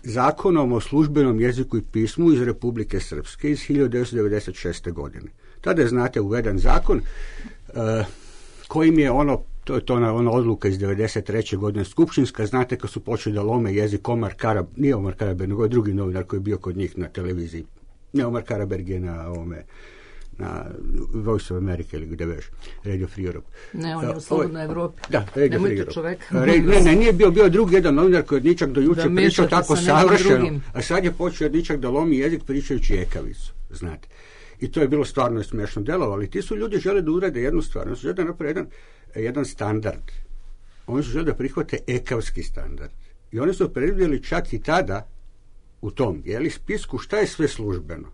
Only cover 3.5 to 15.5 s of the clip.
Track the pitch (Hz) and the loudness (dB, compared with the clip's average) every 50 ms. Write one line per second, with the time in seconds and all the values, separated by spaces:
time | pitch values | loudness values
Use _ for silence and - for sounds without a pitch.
3.5 | 147 131 - - 143 139 139 120 113 123 123 123 117 120 104 104 104 107 - - | -2 -2 -2 -2 2 2 2 2 2 -2 -2 -2 0 0 0 2 0 -2 -4 -6
4.5 | 90 - - 87 85 - - 87 85 78 71 69 - - - - - _ - - | -12 -6 -6 -6 -6 -6 -8 -10 -8 -8 -10 -10 -12 -14 -16 -16 -18 _ -20 -20
5.5 | - - - 185 185 165 135 117 123 123 120 117 - 127 104 98 110 123 117 110 | -20 -8 -4 -2 2 2 2 2 2 0 0 0 0 -2 -2 0 -2 -2 0 0
6.5 | 98 95 - 120 - - - - 196 123 - - - - - - - - - - | 0 4 8 8 8 8 8 4 4 2 0 -4 -6 -8 -10 -10 -10 -12 -14 -14
7.5 | - - - - - 117 113 110 110 113 101 - - - - - - - - - | -16 -18 -18 -12 -6 -4 -2 0 0 -2 -2 -4 -8 -18 -20 -20 -20 -20 -20 -20
8.5 | - - - - - 156 160 160 160 156 147 131 120 139 147 143 131 117 - - | -20 -20 -18 -4 0 4 4 6 6 6 4 4 4 2 2 2 0 -2 -4 -8
9.5 | - - - - 139 120 - - 127 120 120 113 110 117 120 120 113 127 120 113 | -10 -10 -8 -4 -4 -4 -2 0 0 2 2 2 2 2 0 2 2 2 2 0
10.5 | 110 101 - 101 98 95 101 98 98 98 110 107 - 110 104 - 101 113 107 - | -2 0 0 -2 0 0 -2 -2 0 0 -2 -2 -2 -4 -4 -2 -2 -2 -2 -2
11.5 | - 95 101 104 101 104 95 - - - 170 165 - - 135 - - - 110 104 | -4 -2 -2 -2 -2 -2 -4 -4 2 2 2 4 4 0 0 0 0 -4 -4 -2
12.5 | - 127 127 - 127 120 - - - 110 - - 113 107 - 110 104 104 101 107 | 0 0 0 0 -2 -6 -6 -8 -8 -8 -6 -4 -4 -2 -2 -2 -2 0 0 0
13.5 | 117 123 117 101 98 101 107 104 104 101 - - 120 117 110 98 - - - 113 | 0 0 0 0 0 0 0 0 -2 -4 -2 -2 -2 -2 -2 -4 -6 -4 -2 0
14.5 | 107 101 87 - - 120 147 139 135 104 98 98 90 - 110 101 90 90 95 92 | 0 0 -2 -4 -4 0 2 2 2 2 -2 -4 -4 -4 -4 -4 -2 -4 -4 -4